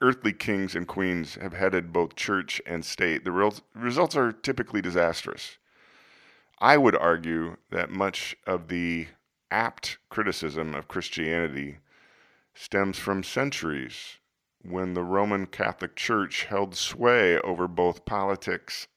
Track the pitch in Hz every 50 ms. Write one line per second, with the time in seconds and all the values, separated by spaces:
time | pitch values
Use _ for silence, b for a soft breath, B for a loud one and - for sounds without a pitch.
0 | 131 127 127 - - 107 95 - - 113 101 95 98 92 - 87 87 - - 95
1 | 92 92 90 85 80 - - - 98 92 82 92 95 95 95 87 85 85 82 90
2 | 85 - - - - - 101 92 78 - - - - - 85 82 78 - - -
3 | 92 85 80 - - 92 87 92 101 107 104 - - _ - 113 120 120 123 156
4 | 180 147 - 143 123 113 110 - - 139 131 123 113 - 110 104 95 92 85 87
5 | 85 82 82 - - - - - - - - _ b b b b b b b b
6 | b b b b b b b b b b b b 107 127 147 147 135 110 87 -
7 | 80 85 85 85 82 82 82 82 82 82 85 - _ - 90 87 87 - 92 95
8 | 98 95 - - - - - _ - 95 92 87 82 80 90 87 87 85 85 82
9 | 80 - - _ _ _ _ _ _ - 95 107 117 113 - - - - - -
10 | _ - - 110 104 95 82 - 82 76 71 80 80 78 73 73 76 - - 92
11 | - - - 85 78 80 82 85 85 78 67 71 71 71 71 - b b b b
12 | b b b b b b b b b b b - - - - 98 98 98 92 -
13 | - 101 98 95 92 - - 127 135 143 - - - 80 73 67 64 - - -
14 | - - - - _ _ _ _ _ _ _ _ - 90 90 92 92 92 90 90
15 | 87 90 95 98 104 104 101 98 95 - - - 95 90 87 - 92 - - -
16 | - - 113 104 95 - - - - - 104 98 101 95 90 - - - - -
17 | 120 120 123 117 101 87 85 - - 95 87 87 90 90 85 87 90 87 82 -
18 | - - 107 101 98 98 98 95 - 98 90 - - - - - - - _